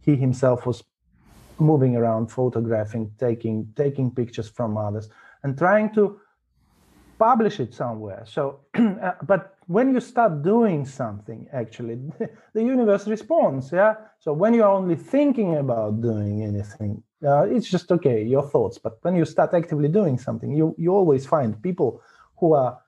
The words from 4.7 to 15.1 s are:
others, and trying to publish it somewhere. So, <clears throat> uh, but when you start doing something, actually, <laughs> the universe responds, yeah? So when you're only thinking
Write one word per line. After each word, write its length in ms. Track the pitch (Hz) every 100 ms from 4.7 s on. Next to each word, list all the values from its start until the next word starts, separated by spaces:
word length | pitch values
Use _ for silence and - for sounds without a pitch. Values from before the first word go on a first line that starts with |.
| 107
others, 320 | 104 104 107 _ - _
and 140 | 139 135
trying 360 | 175 208 214
to 240 | 220 202 - _ _ _ _ _ _ _ _ _ _
publish 420 | 220 247 214 -
it 140 | 120
somewhere. 500 | - 127 110 107 95 110
So, 340 | - 139 139 _
<clears throat> 60 |
uh, 380 | - 226 196 190 -
but 360 | 143 190 - _ -
when 260 | 180 262
you 80 | 254
start 420 | - - - 151
doing 440 | 151 226 226 160 135
something, 600 | - 120 104 - 113 -
actually, 460 | 135 110 - 117 120 139 - 214
<laughs> 280 | - _
the 80 | 220
universe 440 | 233 262 226 196 208
responds, 640 | 214 - 330 220 135 131
yeah? 240 | 175 214 214 - _
So 140 | -
when 220 | 151 208
you're 140 | 233 208
only 280 | 196 185 165
thinking 600 | -